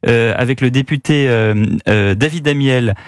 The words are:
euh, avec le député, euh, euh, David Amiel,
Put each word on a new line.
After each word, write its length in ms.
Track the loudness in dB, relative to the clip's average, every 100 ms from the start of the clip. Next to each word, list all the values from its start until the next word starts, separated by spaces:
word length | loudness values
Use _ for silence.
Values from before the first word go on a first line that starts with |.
| 0
euh, 260 | 2 2 0
avec 240 | -2 0
le 100 | 0
député, 560 | 0 -2 -2 0 0 2
euh, 380 | 2 2 0 0 -2 0
euh, 260 | 0 0 0
David 320 | -2 -2 -2
Amiel, 480 | 0 0 0 0 -4